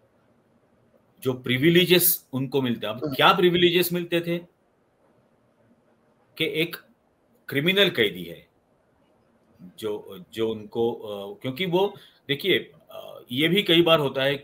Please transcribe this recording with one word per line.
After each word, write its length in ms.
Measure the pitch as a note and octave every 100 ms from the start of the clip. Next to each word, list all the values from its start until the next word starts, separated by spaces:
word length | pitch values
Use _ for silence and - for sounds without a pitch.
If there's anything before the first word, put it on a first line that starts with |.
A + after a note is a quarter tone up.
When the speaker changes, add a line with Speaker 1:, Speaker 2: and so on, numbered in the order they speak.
| _ _ _ _ _ _ _ _ _ _ _ _
Speaker 1:
जो 100 | C3
privileges 920 | B2+ A#2+ B2+ D#3 E3+ F3 F3 F3 - -
उनको 280 | B2+ C3+ C#3+
मिलते। 260 | B2+ A2+ G#2
अब 80 | A2+
Speaker 2:
हम्म। 200 | D3+ C3+
Speaker 1:
क्या 180 | D3+
privileges 600 | F#3+ F3+ F3 F3 F3 F3
मिलते 280 | F3 F3 E3+
थे 160 | E3+ E3+ F3 _ _ _ _ _ _ _ _ _ _ _ _ _ _ _ _ _ _ -
कि 80 | D#3+ D3+
एक 140 | E3 - - _ _ _ _ _ -
criminal 420 | C#3 D#3 F#3+ G3
कैदी 340 | B2+ G#2+ F2+
है, 260 | E2+ D#2 - _ _ _ _ _ _ _ _ _ _ _ F2+ -
जो, 440 | G#2+ G#2 - F#2+ F2+
जो 180 | A2 A2+
उनको, 420 | A2 G#2 A#2+ A#2
अ, 480 | A2+ G#2+ G2+ G2+ G#2
क्योंकि 240 | C3 C3 F#3
वो, 280 | F3+ G3+ - - _ -
देखिए, 440 | C#3 G3 C3 - - _
अ, 320 | - - - -
ये 160 | B2 D#3+
भी 160 | F#3
कई 180 | G3 E3
बार 180 | E3 D#3+
होता 240 | C#3 C3+
है 200 | C3+ C#3+